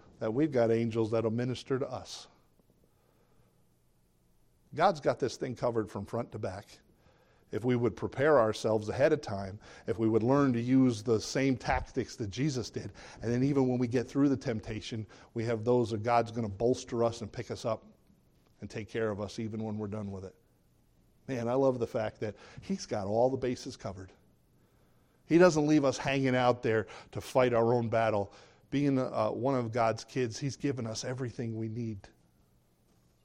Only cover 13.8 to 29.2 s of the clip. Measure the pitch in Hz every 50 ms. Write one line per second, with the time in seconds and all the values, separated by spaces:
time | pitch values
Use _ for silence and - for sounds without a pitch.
13.8 | 127 117 117 127 113 - - 139 139 147 135 123 - 135 113 107 - - 113 107
14.8 | - - 120 110 107 - - - - - - 117 113 117 117 110 107 120 123 123
15.8 | 120 104 113 107 104 120 120 117 117 110 110 120 117 107 101 98 117 123 131 127
16.8 | - - 131 117 117 117 110 - 117 104 - - 113 - 113 101 - 120 110 -
17.8 | - 107 - _ _ _ _ _ _ _ _ _ _ _ _ _ - 101 - 117
18.8 | 107 - - 117 113 110 104 95 104 95 - - 113 107 110 110 110 110 104 107
19.8 | 107 101 101 107 104 101 98 95 95 92 - _ _ _ _ _ _ _ _ _
20.8 | _ _ _ _ _ _ _ _ _ - 135 120 117 117 123 135 135 135 127 120
21.8 | 117 - - 120 110 110 - - 117 107 98 - - - - - - - 196 190
22.8 | - - 123 107 95 98 104 113 123 131 135 120 131 127 127 - - 139 120 -
23.8 | - 107 92 95 95 90 - _ _ _ _ _ _ _ _ _ _ _ _ _
24.8 | _ _ _ _ _ _ _ _ _ - 156 170 180 180 151 156 147 151 151 151
25.8 | 139 135 127 - - 143 135 139 135 131 127 127 123 123 120 120 - 120 110 110
26.8 | 101 - - - - - - 110 - - - 131 127 127 117 113 117 113 123 120
27.8 | 117 113 113 113 113 110 107 101 98 - - - - - - _ _ _ - 139
28.8 | 143 143 135 131 127 - - 117